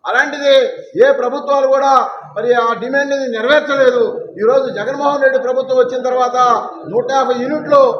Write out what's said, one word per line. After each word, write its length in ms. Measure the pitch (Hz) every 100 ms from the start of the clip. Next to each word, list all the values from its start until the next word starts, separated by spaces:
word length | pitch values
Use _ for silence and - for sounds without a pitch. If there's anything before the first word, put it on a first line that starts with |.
| 175
అలాంటిది 480 | 233 285 285 285 269 240 - - 175 262
ఏ 60 |
ప్రభుత్వాలు 560 | 262 247 285 277 277 269
కూడా 420 | 269 277 262 226 - - 202
మరి 180 | 233
ఆ 200 | 247 226
డిమాండ్ని 540 | 226 240 277 277 277 262
నెరవేర్చలేదు. 760 | 226 247 294 - 277 254 240 220 - - 180
ఈరోజు 280 | 220 269 254
జగన్మోహన్ 540 | 202 220 277 294 285
రెడ్డి 160 | 269 262
ప్రభుత్వం 380 | 254 254 262 254
వచ్చిన 240 | 247 254
తర్వాత 360 | 254 254 247 247 247 220 - - 143
నూట 180 | 214 247
యాభై 240 | 269 247 247
యూనిట్లు 380 | 262 302 294 285 254